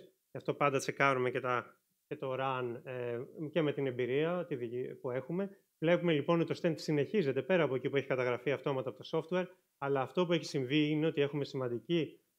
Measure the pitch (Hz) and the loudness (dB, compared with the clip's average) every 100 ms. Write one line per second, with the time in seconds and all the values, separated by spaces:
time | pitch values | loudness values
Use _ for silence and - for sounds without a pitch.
0 | - _ _ 131 - 139 143 135 - - | -8 _ _ -10 -4 2 2 2 -2 2
1 | 139 131 123 127 123 120 - _ _ _ | 2 4 0 0 0 -2 -4 _ _ _
2 | - 147 135 131 135 127 123 117 139 127 | -12 -8 -4 -2 -2 -2 -4 -6 -8 -6
3 | 120 117 139 - 151 170 151 143 135 123 | -4 -6 -8 -8 -2 0 2 0 -2 0
4 | 120 139 160 180 170 131 120 123 135 135 | 0 2 0 -2 -4 -6 -4 -6 -6 -6
5 | 131 127 131 175 196 - _ - 160 175 | -4 -4 -4 -4 -4 -8 _ -2 2 2
6 | 175 147 135 170 151 143 175 147 - 151 | 4 2 4 2 2 0 0 0 0 0
7 | 135 214 139 131 131 185 139 131 139 139 | 2 2 2 0 2 2 4 2 0 0
8 | 131 131 123 117 151 127 151 131 127 - | 0 0 2 0 0 0 0 -2 -4 -8
9 | - 160 156 180 180 - _ - 139 139 | -4 -4 0 -2 -2 -8 _ -6 0 0
10 | 127 185 175 165 143 147 127 151 147 151 | 0 0 2 2 0 -2 2 2 4 2
11 | 160 160 143 147 139 139 123 117 - 170 | 2 2 0 0 -4 -4 -2 -4 0 0
12 | 139 - _ | 0 -6 _